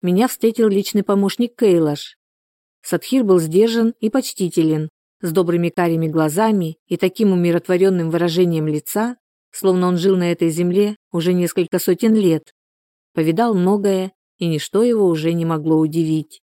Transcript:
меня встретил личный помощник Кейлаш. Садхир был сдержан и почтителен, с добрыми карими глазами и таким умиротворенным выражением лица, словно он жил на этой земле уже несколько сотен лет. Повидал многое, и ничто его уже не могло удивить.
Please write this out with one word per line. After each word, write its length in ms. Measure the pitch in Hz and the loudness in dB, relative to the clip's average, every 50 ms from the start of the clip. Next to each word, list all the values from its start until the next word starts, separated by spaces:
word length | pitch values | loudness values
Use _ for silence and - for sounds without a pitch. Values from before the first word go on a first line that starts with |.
меня 260 | - 180 180 190 240 | -4 0 0 2 0
встретил 420 | 262 - - - 226 226 - 226 214 | 0 -2 -2 -2 0 0 2 0 2
личный 340 | 196 196 196 - - 202 196 | 2 0 -2 -2 -2 -2 0
помощник 520 | - 202 196 202 196 - - 240 240 - | 0 0 0 0 0 -2 -2 -4 -4 -2
Кейлаш. 640 | - 240 202 180 170 160 151 147 143 - - - _ _ _ _ _ _ _ _ _ _ _ _ _ | 0 2 4 4 4 2 0 -2 -4 -8 -14 -20 _ _ _ _ _ _ _ _ _ _ _ _ _
Садхир 440 | - - 180 170 - - 254 269 233 | -8 -6 -6 -6 -4 -2 0 0 2
был 140 | 196 185 175 | 4 4 2
сдержан 520 | 160 156 160 190 220 233 226 233 226 226 233 - | 2 2 2 2 2 2 2 0 0 0 -2 -2
и 80 | - 220 | -4 -2
почтителен, 800 | - 269 254 - - - 190 170 - 175 160 156 156 156 156 160 - _ _ _ _ _ | -2 -2 -4 -4 -6 -6 -6 -2 0 0 0 0 0 -2 -4 -8 -12 _ _ _ _ _
с 100 | - 175 | -8 -4
добрыми 380 | 160 190 175 170 175 170 170 170 | -2 0 0 0 0 -2 -2 -2
карими 400 | - - 175 170 165 160 160 156 | -2 -2 -2 0 0 0 -2 -2
глазами 720 | 151 160 156 156 147 185 220 220 214 196 170 160 156 - _ | 0 0 -2 0 0 0 0 0 0 0 -2 -4 -8 -12 _
и 100 | - 175 | -8 -4
таким 360 | 165 - 185 - - 220 202 185 | -2 -2 -2 0 0 0 2 2
умиротворенным 800 | 175 175 175 170 175 - - 185 175 190 196 190 180 165 165 | 2 2 2 0 0 0 0 0 2 2 2 2 0 -2 -2
выражением 580 | 160 170 175 170 160 180 180 175 165 160 156 156 | -2 0 -2 0 0 0 0 0 0 0 -2 -2
лица, 500 | 151 151 - - - 208 220 240 247 - _ _ _ _ _ _ | -4 -4 -6 -6 -4 -4 -4 -4 -6 -10 _ _ _ _ _ _
словно 360 | - - - 196 185 180 180 180 | -12 -4 0 0 2 2 2 0
он 100 | 180 170 | 0 0
жил 180 | 170 196 185 | 2 2 2
на 160 | 180 175 175 170 | 2 0 0 0
этой 160 | - 170 165 | 0 0 -2
земле 480 | 156 165 175 175 180 196 208 208 214 - _ _ - | 0 0 -2 0 2 0 0 0 -2 -8 _ _ -6
уже 220 | 170 156 180 180 | -2 0 0 0
несколько 440 | 180 175 165 - 190 175 - - 180 | 0 0 -2 -2 -2 -2 -2 -2 -2
сотен 360 | - - 180 - - 220 220 | 0 -2 0 2 2 2 2
лет. 400 | 220 196 175 160 151 - _ _ _ _ _ _ _ _ _ _ _ _ _ _ | 2 2 2 0 0 -4 _ _ _ _ _ _ _ _ _ _ _ _ _ _
Повидал 400 | 170 156 160 165 185 233 233 214 | -2 -2 0 0 0 0 0 0
многое, 600 | 180 180 185 208 208 196 202 190 185 185 190 - _ _ _ _ _ | 2 2 2 0 0 0 0 -2 -2 -4 -6 -10 _ _ _ _ _
и 80 | 175 | -4
ничто 360 | 170 160 147 - - - 196 233 | -4 -2 -4 -4 -4 -2 0 0
его 260 | 247 233 214 202 180 | 2 2 2 2 2
уже 260 | 165 156 156 165 170 | 2 0 -2 -2 -2
не 100 | 170 165 | -2 -2
могло 320 | 165 160 156 151 160 160 | -2 -4 -2 0 0 2
удивить. 640 | 156 156 156 156 165 165 156 156 156 147 - - - _ | 2 2 0 0 -2 -2 0 -2 -2 -4 -6 -14 -20 _